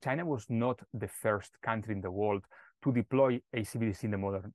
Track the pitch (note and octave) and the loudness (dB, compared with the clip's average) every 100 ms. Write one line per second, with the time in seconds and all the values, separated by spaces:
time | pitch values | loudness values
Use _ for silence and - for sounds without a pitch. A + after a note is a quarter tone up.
0 | C3+ C#3 F3 C3 - A#2 A#2+ B2 - A2+ | -4 -2 -2 -4 -2 0 0 -2 -6 -8
1 | G#2 - A2+ G#2 - - - A2+ G#2+ G2+ | -8 -2 0 0 -2 -8 -2 -2 -2 -4
2 | F#2 F#2 G#2 G2+ - - - _ - B2 | -4 0 2 0 -2 -20 -20 _ 0 2
3 | G#2+ C3 C3+ B2 - B2 G#2 A#2+ A2+ F#2+ | 2 4 4 2 -2 -6 -4 0 0 0
4 | A2 G2+ G2 G2 G2 | -2 -2 -2 -4 -6